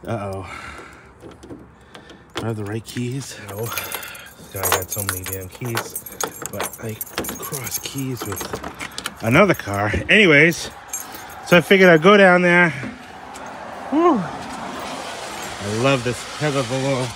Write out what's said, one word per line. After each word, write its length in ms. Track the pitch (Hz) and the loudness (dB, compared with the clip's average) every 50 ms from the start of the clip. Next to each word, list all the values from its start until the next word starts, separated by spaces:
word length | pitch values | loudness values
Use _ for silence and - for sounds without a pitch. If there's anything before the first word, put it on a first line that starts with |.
| - - | -6 -6
uh-oh. 420 | 110 107 101 98 95 95 95 92 - - - - - - - - - - - - - - - - - - - - - - - - - - - - - - - - - - - - - | -6 -6 -6 -6 -8 -8 -10 -10 -12 -14 -14 -14 -16 -16 -18 -18 -20 -20 -20 -20 -20 -20 -20 -20 -20 -20 -18 -18 -18 -18 -18 -20 -20 -20 -20 -20 -20 -20 -20 -20 -20 -20 -20 -12 -10
Do 80 | - - | -6 -4
I 40 | 110 | -4
have 80 | 113 | -4
the 80 | 107 104 | -4 -6
right 200 | 98 107 113 107 | -6 -6 -8 -8
keys? 560 | - - 123 123 123 123 139 127 - - - 101 101 | -8 -6 -6 -4 -4 -4 -6 -8 -10 -14 -14 -14 -12
No. 160 | 98 104 113 | -10 -8 -8
This 840 | 117 - - - - - - - - - - - - - - - - - | -6 -6 -8 -8 -8 -10 -12 -12 -12 -16 -16 -18 -20 -20 -20 -20 -14 -10
guy 80 | 98 | -6
got 280 | 95 95 98 98 92 - | -2 0 0 0 -2 -4
so 140 | - 107 101 | -6 -6 -6
many 200 | 98 95 92 92 | -6 -6 -8 -6
damn 260 | - - 95 95 90 | -6 -6 -6 -8 -10
keys. 560 | - - 127 120 117 113 - - - - - - - - - - - - - - | -12 -8 -8 -4 -4 -4 -6 -6 -12 -14 -14 -14 -10 -8 -8 -8 -8 -12 -14 -10
But 280 | - - - - - - | -8 -8 -8 -8 -10 -10
I 140 | - 113 107 - - - - - - - - - | -10 -10 -10 -10 -12 -10 -10 -10 -8 -8 -10 -12
cross 400 | - - 151 139 127 113 - - | -10 -10 -8 -8 -8 -8 -10 -10
keys 480 | - - - 139 135 131 127 120 - | -10 -8 -8 -6 -6 -6 -6 -6 -6
with 160 | 107 95 - - - - - - - - - - - - - - - - - | -8 -8 -8 -8 -10 -10 -10 -10 -12 -12 -12 -14 -12 -12 -10 -10 -10 -10 -4
another 320 | - 113 120 156 208 190 143 | 0 2 6 6 6 6 4
car. 380 | - - - 101 101 104 104 101 92 - - | 0 -2 -6 -4 -2 -2 -2 -2 -4 0 2
Anyways, 600 | 170 208 214 170 151 143 151 170 165 - - - - - - - - - - - - - - - - - - | 4 6 6 6 8 8 6 6 4 0 -6 -10 -12 -14 -14 -12 -12 -12 -12 -12 -14 -16 -16 -16 -16 -16 0
so 120 | - 180 175 | 6 6 6
I 40 | |
figured 300 | 151 - 202 190 190 185 | 8 6 6 8 10 10
I'd 100 | 170 160 | 8 10
go 160 | 151 190 208 202 | 8 8 8 10
down 240 | 196 185 180 180 | 8 8 8 6
there. 300 | 180 175 175 175 175 165 139 131 127 - - - - - - - - - - - - - - - - - - - - - | 6 6 6 6 6 4 2 -4 -8 -10 -12 -12 -18 -18 -18 -18 -18 -16 -16 -14 -14 -14 -14 -14 -14 -14 -14 -12 -8 -2
Whew. 260 | - 302 339 359 302 220 | 0 4 4 4 4 4
I 1600 | 170 139 - - - - - - - - - - - - - - - - - - - - - - - - - - 92 101 104 113 123 | 0 -4 -8 -10 -10 -12 -12 -10 -10 -10 -10 -10 -10 -10 -10 -10 -10 -10 -10 -10 -10 -10 -10 -10 -10 -10 -10 -8 -6 -4 -2 2 2
love 200 | 135 139 131 117 | 4 2 2 0
this 140 | 101 92 - - - - - | -2 -4 -4 -8 -12 -8 -4
Heather 260 | 147 151 135 139 131 | -2 0 0 0 -2
Velour. 440 | 110 127 135 131 139 135 123 131 120 107 | -2 -2 -2 0 0 0 0 -2 -4 -6